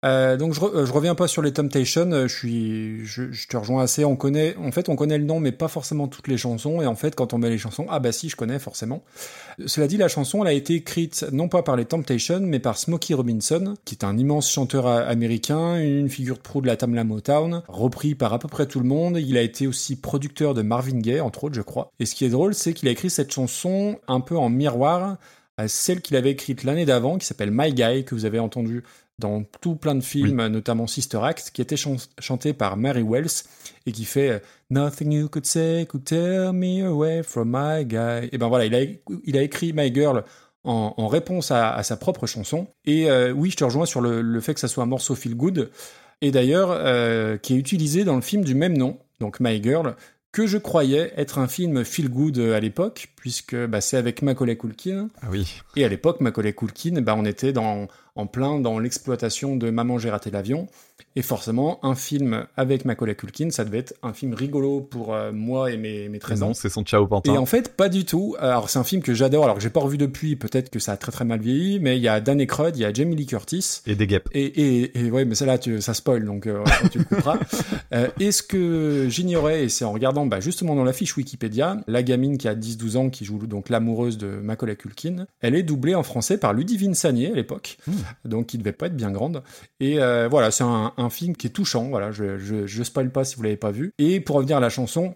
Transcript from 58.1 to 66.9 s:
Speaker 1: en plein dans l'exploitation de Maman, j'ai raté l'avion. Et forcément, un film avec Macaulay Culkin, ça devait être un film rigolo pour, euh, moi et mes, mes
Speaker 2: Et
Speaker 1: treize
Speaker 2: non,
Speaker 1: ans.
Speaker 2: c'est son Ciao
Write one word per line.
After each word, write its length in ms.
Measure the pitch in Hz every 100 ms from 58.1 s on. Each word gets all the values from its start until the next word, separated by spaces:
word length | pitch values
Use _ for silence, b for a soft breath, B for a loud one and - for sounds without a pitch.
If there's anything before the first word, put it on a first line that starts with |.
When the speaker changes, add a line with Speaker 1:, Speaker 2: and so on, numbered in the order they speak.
| -
Speaker 1:
en 100 | 104
plein 340 | 127 135 147
dans 200 | 120 110
l'exploitation 760 | 117 - - 123 113 - 139 135
de 140 | 117
Maman, 300 | 113 120 123
j'ai 100 | 113
raté 220 | 104 110
l'avion. 360 | 101 98 143 185 b b b b -
Et 60 |
forcément, 580 | 123 117 - 113 147 175 135
un 80 |
film 540 | 131 - 147 135 113 120 -
avec 280 | 131 135 131
Macaulay 280 | 113 113
Culkin, 380 | 104 - - 160
ça 140 | 151 110
devait 140 | 107
être 140 | 127 -
un 120 | 123
film 200 | 104 135
rigolo 480 | 113 135 143 139 139
pour, 320 | 135 123 110
euh, 180 | 110 107
moi 400 | 107 110 131 131
et 60 | 113
mes, 320 | 110 104 101
mes 80 | 104
Speaker 2:
Et 20 |
Speaker 1:
treize 200 | - 107
Speaker 2:
non, 60 | 98
Speaker 1:
ans. 40 | 117
Speaker 2:
c'est 140 | 104
son 140 | 101
Ciao 220 | 101